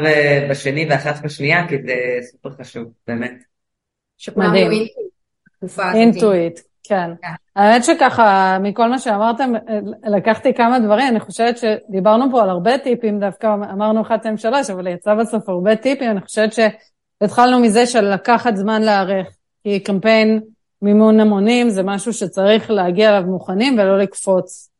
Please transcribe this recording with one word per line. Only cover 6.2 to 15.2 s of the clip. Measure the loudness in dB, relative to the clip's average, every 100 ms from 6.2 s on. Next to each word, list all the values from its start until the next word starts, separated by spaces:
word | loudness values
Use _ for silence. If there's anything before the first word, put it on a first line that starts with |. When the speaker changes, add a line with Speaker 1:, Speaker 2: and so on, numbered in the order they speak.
| 2 2 -2 -8 -20 _
Speaker 3:
כן. | -6 -4 -4 -10
Speaker 2:
כן. | -14 -16 _ 0
Speaker 3:
האמת | 4 4
שככה, | 4 2 2 4 4 4 2 0
מכל | -2 -2 0
מה | 0
שאמרתם, | -2 -2 0 -2 -4 -4 -6 -8 -8 -10
לקחתי | -4 -2 0 0 0
כמה | 0 2 2
דברים, | 2 2 2
אני | -2
חושבת | -4 -2 -2 -2
שדיברנו | -2 -4 -4 -2 2 2 2
פה | 2
על | 0
הרבה | 0 0 0
טיפים, | -2 -2 -2 -4
דווקא | -4 -4 -4
אמרנו | -2 -4 -4 0 0
אחד, | -2 -4
שתיים, | -4 -6
שלוש, | -2 -2 -2
אבל | -6 -8
יצא | -6 -2
בסוף | -2